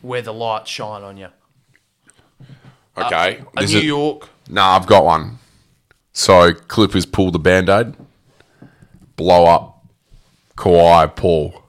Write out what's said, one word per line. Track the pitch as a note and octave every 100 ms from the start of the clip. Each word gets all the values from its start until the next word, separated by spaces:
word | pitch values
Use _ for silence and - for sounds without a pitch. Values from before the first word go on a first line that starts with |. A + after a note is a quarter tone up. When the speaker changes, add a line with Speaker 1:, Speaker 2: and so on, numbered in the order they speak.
Speaker 1:
where | B2 B2
the | A2+
lights | A2 A2+ A2 A2+
shine | - A2 G#2
on | G2+ G2
you. | F#2+ _ _ _ _ _ _ _ _ _ _ _ - - _ _ _ -
Speaker 2:
Okay. | A#2 E2 F2+ -
Speaker 1:
Uh, | - -
a |
Speaker 2:
This | G2+
Speaker 1:
New | G#2
Speaker 2:
is | D#3
Speaker 1:
York. | C#3+ D3+ - - _ _
Speaker 2:
Nah, | G2 F#2+ F#2+
I've | F#2
got | G2+
one. | D#2 D#2+ F#2 A2+ _ _ _ _ _ _ _
So, | - - F#2 F2
Clippers | E2+ _ - G2+ F#2+ E2+
pull | - F#2+
the | E2+
Band-Aid, | D#2+ F#2 F#2 G2+ A#2 - - _ _ _ _ _ - _ _ _ _ -
blow | E2 F2 E2+
up | - - _ _ _ _ _ _ _ _ -
Kawhi, | G2+ F2 E2+ E2+ D#2
Paul. | - F#2+ D#2+ D2 -